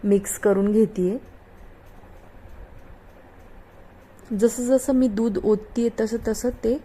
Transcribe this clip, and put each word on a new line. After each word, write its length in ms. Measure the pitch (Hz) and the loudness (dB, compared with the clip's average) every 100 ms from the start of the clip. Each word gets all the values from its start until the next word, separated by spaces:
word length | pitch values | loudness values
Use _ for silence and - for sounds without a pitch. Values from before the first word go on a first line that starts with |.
मिक्स 340 | 208 202 196 - | 2 0 0 -2
करून 340 | 208 196 202 | 0 2 2
घेतेय. 440 | 208 220 202 180 233 - - - - - - - - - - - - - - - - - - - - - - - - - - - - - - - 214 | 2 2 2 -2 -2 -10 -20 -20 -20 -20 -20 -20 -20 -20 -20 -20 -20 -20 -20 -20 -20 -20 -20 -20 -20 -20 -20 -20 -20 -20 -20 -20 -20 -20 -20 -8 2
जसं 260 | 226 226 | 2 2
जसं 300 | 240 262 262 | 2 2 4
मी 160 | 262 254 | 2 2
दूध 300 | 202 226 190 | 2 -2 0
ओततेय 440 | 196 208 - - 233 226 | 0 0 -2 -2 -2 -2
तसं 160 | 220 226 226 | -4 -2 -4
तसं 220 | 220 240 247 | -4 -4 -4
ते 120 | 226 269 | -4 -4